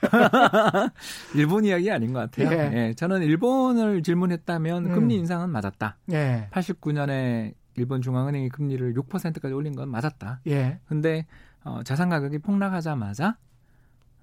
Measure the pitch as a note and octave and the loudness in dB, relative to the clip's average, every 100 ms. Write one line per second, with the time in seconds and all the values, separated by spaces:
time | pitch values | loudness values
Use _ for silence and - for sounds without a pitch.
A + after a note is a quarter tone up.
0 | - A#3 A3+ B3+ A#3 G#3 G#3+ G3 G#3+ - | 2 6 6 6 6 6 4 4 0 -2
1 | - - - C#3+ D3 G3 G#3 F3+ F#3+ F3 | -14 -16 -4 0 2 4 2 2 0 0
2 | A2+ B2+ A#2 - C#3 E3 D3 A#2 A2+ A#2 | -2 -2 -4 0 0 2 2 0 0 -2
3 | E3+ F#3+ D#3+ D#3+ A#3+ C4 B3+ A#3+ A3 G3 | -2 0 2 2 2 2 2 2 2 0
4 | D#3 F3 F3+ E3+ - E3+ D#3+ F3 F3 F3 | 2 2 2 0 -4 -4 -2 -2 0 2
5 | A#3 G#3+ E3 F3 F3+ C3 G2 - G#2+ - | 4 2 0 -2 -2 -2 -4 -4 -6 -6
6 | - D#3+ C#3+ A#2+ G#2 F#3+ F3+ F3 D#3 D3 | -4 -2 0 0 -2 -4 -4 -4 -4 -2
7 | C#3+ C3+ B2+ A#2 A2 - _ - B2 C3 | -2 -2 -2 -2 -4 -10 _ -6 -4 -2
8 | B2+ B2+ C3+ C#3+ C3 C3 D3 C3 B2 A#2+ | -2 0 0 -2 -4 -4 -4 -2 -2 -2
9 | C3 F#3+ E3+ D#3 C#3 C3+ D3+ C3+ C#3 A2+ | -4 -4 -4 -6 -4 -4 -4 -6 -6 -4
10 | D3+ - G2+ B2+ E3 C#3+ C3 D3+ - D3+ | -4 -4 -10 -8 -2 0 0 -4 -6 -2
11 | D#3+ D#3+ D#3+ - - _ - A#2 - C3+ | 0 -2 -4 -14 -20 _ -12 -10 -4 0
12 | F3+ E3 C#3 D3 D3 G3+ G2 F#3 D#3+ C#3+ | 0 0 -2 -4 -2 0 0 -2 -4 -4
13 | G#2 G#2 F3 A3+ _ _ _ _ _ _ | -4 -2 -2 -2 _ _ _ _ _ _
14 | _ _ | _ _